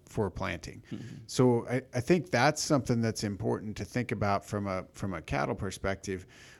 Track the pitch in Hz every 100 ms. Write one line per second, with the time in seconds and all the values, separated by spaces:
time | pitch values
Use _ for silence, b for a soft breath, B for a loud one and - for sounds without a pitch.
0 | - - 98 - 92 90 - - - 117
1 | - - - - 127 117 - 123 - 123
2 | - 180 - 120 139 151 - 147 117 117
3 | 113 110 104 95 117 113 107 104 101 127
4 | 117 110 104 98 - 104 101 92 87 -
5 | 101 85 78 139 139 110 98 - 98 95
6 | - 92 - B B